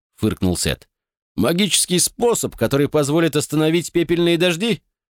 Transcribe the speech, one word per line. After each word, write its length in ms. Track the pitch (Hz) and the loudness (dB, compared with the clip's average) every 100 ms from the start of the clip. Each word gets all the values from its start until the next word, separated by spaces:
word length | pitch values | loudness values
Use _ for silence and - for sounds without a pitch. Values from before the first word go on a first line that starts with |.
| _ - | _ -4
фыркнул 400 | 110 92 92 87 | -2 0 -2 0
Сет. 320 | 82 62 - _ _ _ _ - | -2 -4 -8 _ _ _ _ -2
«Магический 640 | 113 170 202 - - 175 | 0 2 0 0 0 0
способ, 560 | - - 233 214 123 - | -2 0 0 0 -4 -4
который 320 | 113 139 143 | -2 0 0
позволит 480 | 156 139 160 165 147 | 0 0 2 0 0
остановить 560 | - 151 156 170 165 | -2 0 2 0 -2
пепельные 460 | 170 170 170 170 170 | -2 0 0 2 2
дожди? 440 | 180 170 233 - _ _ _ | 0 0 -2 -4 _ _ _